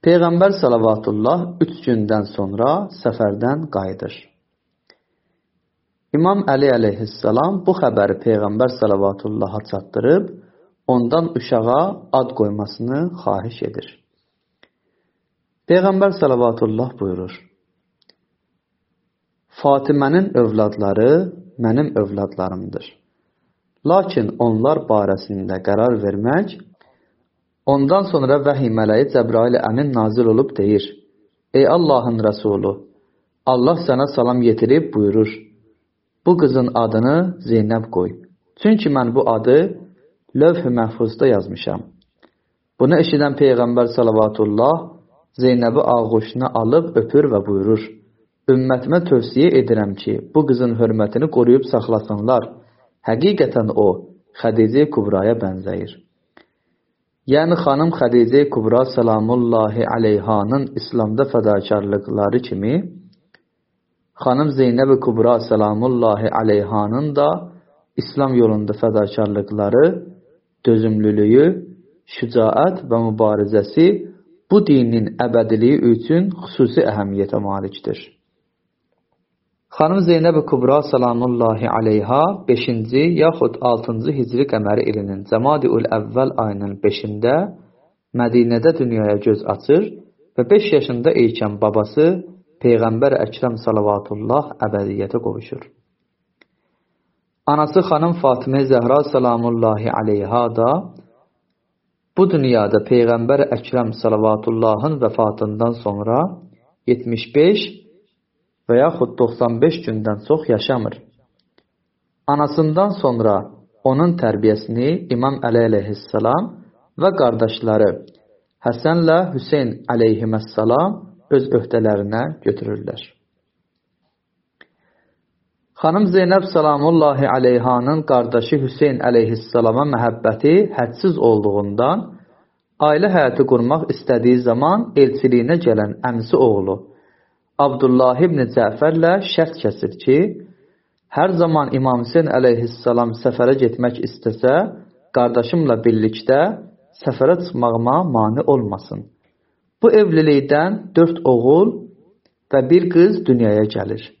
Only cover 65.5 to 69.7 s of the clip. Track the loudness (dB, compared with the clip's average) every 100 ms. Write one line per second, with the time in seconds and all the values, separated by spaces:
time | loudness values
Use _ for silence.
65.5 | 0 0 0 -2 0 0 0 -2 -2 2
66.5 | 0 0 -4 -2 -2 -2 0 0 -2 -8
67.5 | -20 _ _ _ -12 -8 -4 0 2 2
68.5 | 2 -4 -2 0 0 -2 -2 -2 -2 -4
69.5 | -4 0